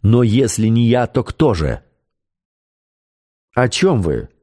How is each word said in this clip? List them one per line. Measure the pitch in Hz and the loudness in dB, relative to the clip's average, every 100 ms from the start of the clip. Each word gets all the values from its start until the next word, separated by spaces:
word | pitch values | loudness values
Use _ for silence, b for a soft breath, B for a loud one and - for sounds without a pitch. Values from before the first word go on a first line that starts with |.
«Но | 98 120 | 2 2
если | 120 113 123 - 110 | 2 2 0 0 0
не | 113 117 | 2 2
я, | 123 120 | 0 0
то | - | -4
кто | - - 156 92 | -6 -2 0 0
же?» | 73 58 _ _ _ _ _ _ _ _ _ _ _ _ _ _ _ _ _ - | -4 -6 _ _ _ _ _ _ _ _ _ _ _ _ _ _ _ _ _ -2
«О | 123 | -2
чём | - 190 135 | 0 0 0
вы?» | 85 64 - _ | -2 -4 -8 _